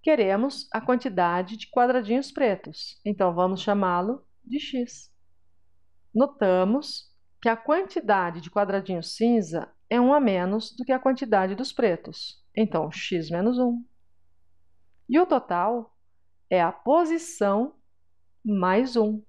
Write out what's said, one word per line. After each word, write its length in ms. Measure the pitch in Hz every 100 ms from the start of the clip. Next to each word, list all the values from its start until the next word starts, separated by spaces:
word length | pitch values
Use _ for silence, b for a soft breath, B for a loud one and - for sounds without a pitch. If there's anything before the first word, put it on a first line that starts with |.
Queremos 640 | - 302 190 196 269 - -
a 80 | 220
quantidade 720 | 247 247 247 185 175 175 185 220
de 140 | -
quadradinhos 600 | - 247 254 208 247 269
pretos, 680 | - 254 196 - 156 - - 208
então 280 | 190 185 170
vamos 260 | 185 190
chamá-lo 640 | - 202 190 175 190 269 _ _
de 160 | - 277
X. 540 | 302 262 240 - - _ - - _ _ _ _ _ _ _ 214
Notamos 960 | 277 - 202 185 185 262 302 - - _ _ _
que 60 | 233
a 80 | 226
quantidade 880 | 254 330 381 339 214 196 175 170
de 80 | 165
quadradinhos 640 | 208 202 196 196 180 170 -
cinza 560 | 233 233 170 165 - _ _
é 100 | 240
um 120 | 247
a 60 | 294
menos 560 | 247 185 180 214 220 -
do 80 |
que 80 | 254
a 80 | 262
quantidade 540 | 262 254 247 208 190
dos 180 | 196 269
pretos, 720 | - 226 165 - 170 - - _ -
então 360 | 220 165 156
X 380 | - - 175 151
menos 300 | 170 208 247
um. 260 | 254 240 240 _ _ _ _ _ _ - _ _ _ _ -
E 120 | 277
o 80 | 359
total 680 | 269 - 175 190 240 226 _ _ _ _ _ _
é 120 | 185
a 100 | 170
posição 1040 | - - 311 330 330 330 - 202 202 269 _ _ _ _ _ _ _
mais 520 | 220 202 180 196 262 240
um. 260 | 214 214